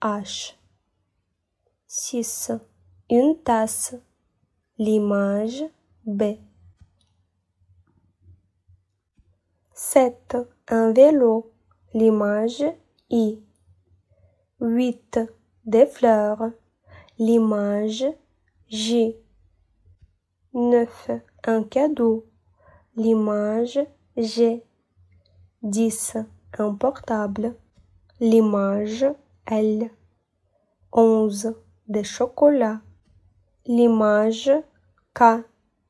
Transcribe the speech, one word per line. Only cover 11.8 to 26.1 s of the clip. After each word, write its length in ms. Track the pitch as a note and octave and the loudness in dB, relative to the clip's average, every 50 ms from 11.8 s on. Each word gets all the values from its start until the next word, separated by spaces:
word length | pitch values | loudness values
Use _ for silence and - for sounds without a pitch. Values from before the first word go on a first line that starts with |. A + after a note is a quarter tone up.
| _ _ - | _ _ -2
l'image 680 | A3+ A3 A3+ A3 G#3+ G#3 G#3 G#3 G#3+ A3 A#3 A#3+ - C#4+ D4+ E4 - _ _ _ _ _ - | 0 2 2 2 2 0 -2 -2 -2 -2 -4 -4 -4 -4 -4 -6 -8 _ _ _ _ _ -4
I. 300 | - A#3 A3 G#3 A3 A3 - _ _ _ _ _ _ _ _ _ _ _ _ _ _ _ _ _ _ _ _ _ _ - | -2 0 0 -2 -4 -6 -12 _ _ _ _ _ _ _ _ _ _ _ _ _ _ _ _ _ _ _ _ _ _ -8
Huit, 600 | B3 A#3 A3+ A#3+ B3+ B3 A#3+ - _ _ - A#3 A3+ A3+ - _ _ _ _ _ - | -4 -2 0 0 0 -2 -4 -6 _ _ -4 -4 -4 -6 -10 _ _ _ _ _ -6
des 220 | A3+ G#3 A3+ C4 | 0 4 4 4
fleurs, 640 | C#4+ - - - A#3 A3 G#3+ G#3 G#3 G#3+ G#3+ A3+ A3+ A#3 _ _ _ _ _ _ _ - - - _ _ | 4 2 2 2 4 4 4 2 -2 -4 -4 -8 -8 -10 _ _ _ _ _ _ _ -20 -20 -20 _ _
l'image 880 | - A3+ A3 A#3 A#3 A3 A3 G#3+ G#3 G3+ G3+ G3+ G#3 G#3+ G#3+ G#3+ A3+ C4 C#4 D#4 - _ _ _ _ _ _ _ _ _ - | -4 0 2 2 2 2 2 0 -2 -2 -2 -2 -2 -4 -4 -4 -4 -4 -4 -6 -6 _ _ _ _ _ _ _ _ _ -12
J. 460 | A3 G#3+ G#3+ A3 A#3 A#3 A3+ A3+ A3+ - _ _ _ _ _ _ _ _ _ _ _ _ _ _ _ _ _ - _ _ _ _ _ _ _ _ - | -10 -6 -4 -2 0 0 0 0 -2 -8 _ _ _ _ _ _ _ _ _ _ _ _ _ _ _ _ _ -20 _ _ _ _ _ _ _ _ -6
Neuf, 560 | B3 A#3+ A#3+ A#3+ A#3+ A#3 A#3 - - - - A#3 A#3 - _ _ _ - | -2 0 2 2 2 2 0 -6 -12 -10 -10 -10 -10 -10 _ _ _ -4
un 180 | - A3+ A3+ G#3+ | -2 -2 -2 -2
cadeau, 640 | G#3+ - C4 C#4+ D4+ D4+ C4 A#3+ A3+ A3 A3+ A3 _ _ _ _ _ _ _ _ _ - _ _ _ - | -2 -2 0 0 0 0 0 0 0 0 -2 -4 _ _ _ _ _ _ _ _ _ -20 _ _ _ -8
l'image 840 | A3+ A3 A3+ A3+ A3 G#3+ G#3+ G#3 G#3 G#3 G#3 G#3+ A3+ A#3+ A#3+ A#3+ C#4 C#4+ D4 _ _ _ _ - | -4 0 0 0 0 0 -2 -2 -2 -4 -4 -2 -4 -4 -4 -4 -4 -4 -6 _ _ _ _ -8
G. 480 | - A3+ A3 A3 A#3 A#3 A#3 A#3 A#3 - _ _ _ _ _ _ _ _ _ _ _ _ _ _ _ - _ _ _ - | -6 -6 -4 -2 0 0 0 0 -2 -10 _ _ _ _ _ _ _ _ _ _ _ _ _ _ _ -20 _ _ _ -8
Dix, 540 | G#3 G3 G#3+ A3+ A3+ G#3+ - - - | -6 -2 0 0 -2 -2 -4 -8 -8